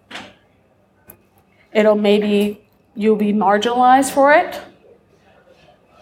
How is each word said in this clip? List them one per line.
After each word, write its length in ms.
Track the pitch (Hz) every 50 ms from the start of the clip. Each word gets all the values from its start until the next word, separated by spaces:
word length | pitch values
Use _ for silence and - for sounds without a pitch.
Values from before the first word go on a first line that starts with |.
| _ - - - - - _ _ _ _ _ _ _ _ _ _ _ _ _ _ _ _ - _ _ _ _ _ _ _ _ _ _ _
It'll 220 | - 220 214 214 208
maybe, 720 | 208 208 202 208 208 208 208 202 202 208 208 208 - _ _ _ _ _ _ -
you'll 220 | 220 202 220 214
be 160 | 202 208 208 202
marginalized 760 | 214 180 190 208 208 214 240 240 247 247 247 254 269 277 -
for 220 | - 277 269 285
it." 280 | 294 349 359 - - - - - _ _ _ _ - _ _ _ _ _ _ _ _ _ _ _ _ _ _ _ _ _ _ _ _ _